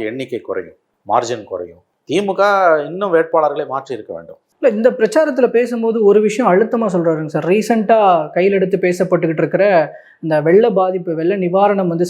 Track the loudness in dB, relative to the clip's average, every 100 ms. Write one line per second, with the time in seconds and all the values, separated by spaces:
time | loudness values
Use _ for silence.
0 | -8 -8 -8 -10 -8 -10 -10 _ _ _
1 | -2 -2 0 -8 -8 -12 -12 -16 _ _
2 | -6 -4 -2 0 2 2 2 2 -2 -6
3 | 0 0 2 0 0 -2 -6 -8 -8 -12
4 | -10 -14 -14 -20 _ _ -2 2 0 2
5 | 0 2 0 0 2 2 -2 -2 -2 2
6 | 4 4 2 0 2 2 2 0 -2 0
7 | 0 -2 -4 -4 0 0 0 -2 2 4
8 | 4 2 0 0 0 2 0 0 -2 -2
9 | 0 0 0 -2 -2 0 2 2 0 -8
10 | _ _ -2 0 4 4 4 2 0 -2
11 | -6 -4 -2 -2 0 2 2 2 -2 -2